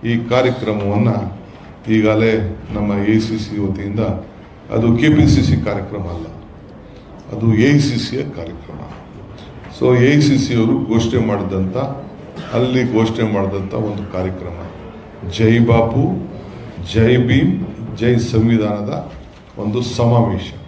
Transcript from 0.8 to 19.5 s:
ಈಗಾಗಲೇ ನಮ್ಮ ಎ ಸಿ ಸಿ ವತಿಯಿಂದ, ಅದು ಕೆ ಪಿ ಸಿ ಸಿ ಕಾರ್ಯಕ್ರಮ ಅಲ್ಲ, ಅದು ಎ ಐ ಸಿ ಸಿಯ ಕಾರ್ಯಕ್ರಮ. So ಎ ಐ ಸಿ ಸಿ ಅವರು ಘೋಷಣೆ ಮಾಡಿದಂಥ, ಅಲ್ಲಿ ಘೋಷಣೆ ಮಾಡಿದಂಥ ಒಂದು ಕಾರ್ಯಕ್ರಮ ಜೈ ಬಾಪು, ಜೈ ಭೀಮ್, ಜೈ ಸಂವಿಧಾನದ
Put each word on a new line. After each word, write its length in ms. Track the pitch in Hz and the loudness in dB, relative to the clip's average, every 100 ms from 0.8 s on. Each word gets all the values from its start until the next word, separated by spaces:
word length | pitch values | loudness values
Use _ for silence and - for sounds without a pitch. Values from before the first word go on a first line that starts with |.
| 101 104 117 107 - - - - - - - | 0 2 2 2 -4 -10 -16 -20 -20 -14 0
ಈಗಾಗಲೇ 680 | 110 107 107 113 110 98 104 - | 2 4 4 4 2 -2 -6 -8
ನಮ್ಮ 220 | 107 104 | -4 -2
ಎ 260 | 101 104 110 | 0 2 2
ಸಿ 200 | 110 113 | 2 -4
ಸಿ 200 | 104 104 | -6 -4
ವತಿಯಿಂದ, 400 | 98 92 101 107 101 - - - - - - | -4 -4 -4 -2 -2 -4 -8 -18 -20 -20 -6
ಅದು 260 | 110 117 117 | 0 2 4
ಕೆ 180 | 151 151 | 4 6
ಪಿ 120 | - | 6
ಸಿ 140 | - | 6
ಸಿ 240 | - - 107 | 4 2 0
ಕಾರ್ಯಕ್ರಮ 360 | 101 92 104 | -4 -6 -8
ಅಲ್ಲ, 240 | 87 85 80 78 - - - - - - - - - | -8 -8 -12 -14 -18 -20 -20 -20 -20 -20 -20 -20 -12
ಅದು 240 | 107 113 107 | 0 2 4
ಎ 200 | 131 147 | 6 6
ಐ 40 | |
ಸಿ 300 | - 120 - | 4 0 -4
ಸಿಯ 140 | 123 | -6
ಕಾರ್ಯಕ್ರಮ. 560 | 147 113 85 - - 73 71 - - - - - - - - - | -6 -8 -12 -12 -14 -14 -14 -16 -18 -18 -18 -18 -18 -18 -18 -2
So 180 | 127 123 | 2 4
ಎ 200 | 127 147 | 6 6
ಐ 40 | |
ಸಿ 160 | 147 139 | 4 2
ಸಿ 180 | - 117 | 2 2
ಅವರು 380 | 113 135 139 | 2 0 2
ಘೋಷಣೆ 320 | 113 110 123 110 | 0 2 0 0
ಮಾಡಿದಂಥ, 520 | 101 95 95 92 120 143 - - - - - - | -2 -2 -2 -2 -2 -4 -6 -12 -16 -16 -14 -4
ಅಲ್ಲಿ 400 | 117 127 127 123 | -2 0 0 2
ಘೋಷಣೆ 400 | 110 110 110 110 | 2 0 0 -2
ಮಾಡಿದಂಥ 400 | 101 98 98 95 | 0 -2 -4 -6
ಒಂದು 380 | 117 107 98 98 | -4 -4 -6 -6
ಕಾರ್ಯಕ್ರಮ 500 | 92 92 92 87 85 95 - - - - - 92 87 | -4 -4 -6 -10 -12 -14 -14 -16 -18 -18 -14 -10 2
ಜೈ 220 | 113 117 | 4 6
ಬಾಪು, 720 | 117 117 113 117 170 190 - - - - - - - | 6 6 4 2 0 -2 -6 -12 -16 -16 -16 -14 -4
ಜೈ 240 | 110 113 127 | 2 4 4
ಭೀಮ್, 480 | 120 135 165 - - - - - | 4 4 2 0 -4 -8 -12 -2
ಜೈ 180 | 120 120 | 2 2
ಸಂವಿಧಾನದ 920 | - 110 113 117 104 104 101 151 - - - - - | 2 2 4 4 2 -2 -4 -6 -8 -16 -20 -20 -18